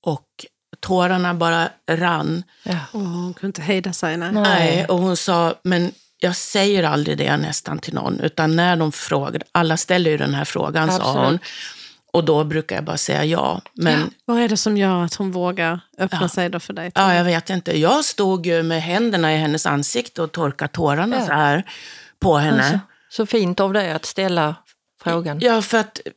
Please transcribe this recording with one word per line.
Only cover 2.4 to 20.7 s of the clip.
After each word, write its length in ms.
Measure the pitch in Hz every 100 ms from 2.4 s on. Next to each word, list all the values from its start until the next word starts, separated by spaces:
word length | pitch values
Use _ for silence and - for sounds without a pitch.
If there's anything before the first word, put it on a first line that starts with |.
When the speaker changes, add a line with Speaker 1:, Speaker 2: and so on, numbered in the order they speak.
| 185 _
Speaker 2:
Ja. 140 | 220 175 139
Speaker 3:
Åh, 80 | 220
hon 320 | 190 175 180
kunde 140 | 175 196
inte 140 | 185
hejda 320 | 156 190 185
sig, 240 | 175 170 165
nej. 140 | 170
Speaker 2:
Nej. 120 | 214 202 190 165 165
Speaker 1:
Nej, 100 | 160
och 120 | 180
hon 180 | 185 175
sa, 380 | - 175 165 -
"Men 280 | 180 180 175 - _ _
jag 180 | 180 180
säger 480 | - 208 196 202
aldrig 340 | 160 151 156 147
det 200 | 143 147
nästan 420 | 156 151 - 156
till 140 | -
någon, 260 | 151 - -
utan 360 | 156 - 156 160
när 200 | 175 175
de 160 | 156
frågar, 500 | - - 147 139 - -
alla 260 | 175 165 160
ställer 340 | - 185 165
ju 60 | 151
den 160 | 139
här 120 | 143 143
frågan", 420 | - 151 - 160
sa 80 | 185
Speaker 2:
Absolut. 300 | - 135 131
Speaker 1:
hon. 120 | 170 - - - - - - _
Och 120 | 170
då 200 | 160 151
brukar 320 | 151 151 156 -
jag 100 | 156
bara 120 | -
säga 280 | - 147 151
ja. 360 | 165 - 165 -
Men 260 | - 165 151
Speaker 3:
Ja, 60 | 160 - -
vad 140 | 233
är 80 | 233
det 80 | 208
som 200 | 220 208
gör 260 | 196 180
att 100 | 170 -
hon 160 | 196
vågar 480 | 180 180 180 165 175 _ -
öppna 200 | 190 175
Speaker 1:
Ja. 80 | 175
Speaker 3:
sig 200 | - 175
då 100 | 170
för 140 | -
dig, 180 | 202 175 -
Speaker 1:
Ja, 60 |
Speaker 3:
tror 100 | 190
du? 60 | 175
Speaker 1:
jag 60 |
vet 260 | 175 170 -
inte. 300 | 190 175 160
Jag 260 | 160 277 202
stod 400 | - 196 190 170
ju 180 | 165
med 180 | 165 165
händerna 520 | 160 185 233 196 160
i 40 | 156
hennes 280 | 156 156 -
ansikte 560 | 143 143 120 - -
och 100 | 165
torkade 400 | - 151 - 147